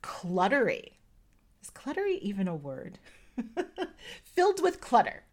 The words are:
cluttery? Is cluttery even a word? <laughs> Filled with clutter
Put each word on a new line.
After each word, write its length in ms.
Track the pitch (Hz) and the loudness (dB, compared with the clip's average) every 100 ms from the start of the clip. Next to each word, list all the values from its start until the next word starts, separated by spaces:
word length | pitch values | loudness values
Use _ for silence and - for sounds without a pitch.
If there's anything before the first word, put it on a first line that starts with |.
cluttery? 880 | - - 175 180 185 277 208 - - _ _ _ _ _ _ _ | -12 -10 -4 2 4 4 4 0 -8 _ _ _ _ _ _ _
Is 80 | - | -20
cluttery 500 | - 269 311 403 370 | -14 -8 -4 -2 -2
even 280 | 202 196 185 | -4 -2 -2
a 80 | 160 | -2
word? 440 | 143 131 - - - - - - | -8 -10 -12 -16 -20 -20 -12 -10
<laughs> 880 | 226 - 359 - 349 - - - | -6 -6 -6 -6 -8 -8 -20 -20
Filled 380 | - - 370 370 | -4 4 4 4
with 200 | 349 - | 0 0
clutter 420 | - 240 143 - _ | 4 4 4 -4 _